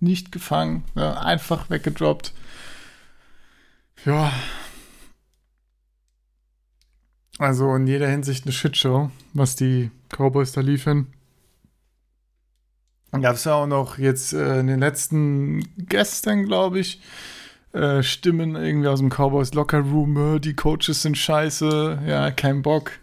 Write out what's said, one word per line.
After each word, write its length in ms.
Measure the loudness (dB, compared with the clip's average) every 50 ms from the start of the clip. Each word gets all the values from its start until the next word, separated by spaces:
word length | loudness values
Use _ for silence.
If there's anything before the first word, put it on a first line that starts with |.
nicht 320 | 0 2 2 0 -4 -8
gefangen, 520 | -14 -12 -6 -2 -2 0 0 0 -2 -4 -4 -4 -4
ne? 240 | -2 -2 -2 -2 -2
Einfach 520 | -2 0 -2 0 -2 -2 -4 -4 -4 -4
weggedroppt. 640 | -4 -2 -2 -4 -2 0 0 0 0 0 -4 -10 -10 -12 -12 -14 -16 -16 -16 -16 -18 -18 -20 -20 -20 -20 -20 -20 -20 -20 _ -20 -20 -20 -20 -20 _ _ _ _ _ _ _ _ _ -6 -2
Ja. 260 | 0 2 2 2 0 0 -4 -6 -8 -10 -12 -14 -16 -18 -20 -20 -20 -20 -20 -20 -20 -20 _ _ _ _ _ _ _ _ _ _ _ _ _ _ _ _ _ _ _ _ _ _ _ _ _ _ _ _ _ _ _ _ _ _ _ _ _ _ _ _ _ _ _ -6 -2
Also 360 | 0 2 2 2 2 2 2
in 120 | 2 2
jeder 200 | 2 2 2 2 2
Hinsicht 360 | 0 0 -2 -2 -4 -4 -4
eine 80 | -4
Shitshow, 580 | -4 -2 -2 -2 0 2 2 2 2 2 0 -2 -4 -10 -14 _
was 240 | 0 0 0 2 2
die 340 | 0 0 2 2 2 0 -2 -6 -12 _ -10
Cowboys 420 | -2 0 2 2 2 2 0 0
da 80 | 0 0
liefern. 460 | 0 0 0 0 2 0 0 0 0 -4 -8 _ _ _ _ _ _ _ _ _ _ _ _ _ _ _ _ _ _ _ _ _ _ _ _ _ _ _ _ _ _ _ _ _ _ _ _ _ _ _
Dann 100 | -4 0
gab's 220 | 2 2 2 0 0
ja 100 | 0 0
auch 120 | 2 2
noch 320 | 2 0 0 0 -2 -4 0
jetzt, 340 | 2 2 2 0 -2 -4
äh, 280 | -2 -2 0 0 2 2
in 60 | 2 2
den 100 | 2 2
letzten, 840 | 2 0 0 -2 -2 0 0 2 2 2 2 0 0 0 -2 -4 -4 -6 -10
gestern, 680 | -12 -6 -2 0 0 0 0 -2 -4 -2 0 2 2 2
glaub 300 | 2 2 2 2 2 0
ich, 240 | -2 -2 -4 -6 -12 -16 -20 -20 -18 -18 -18 -18 -20 -20 -20 -20 _ _ _
äh, 300 | -2 0 2 2 4 2
Stimmen 520 | 2 0 -2 0 2 2 2 2 0 -2 -2
irgendwie 320 | -2 -2 0 2 2 2 2
aus 100 | 2 4
dem 100 | 2 2
Cowboys 420 | 2 2 2 2 2 2 0 0 0
Locker 240 | -2 0 2 2 0
Room, 560 | 2 2 2 2 2 2 2 2 2 2 2
äh, 40 | 0
die 140 | 0 -2 -2
Coaches 480 | 0 0 0 2 2 0 0 0 0
sind 140 | 0 0 0 0
scheiße, 840 | 0 2 2 2 2 0 0 0 0 2 2 2 0 0 -2 -4 -2
ja, 240 | -2 0 0 0 -2
kein 320 | -2 0 0 0 0 0
Bock. 300 | 0 0 0 0 0 -4 -12 -14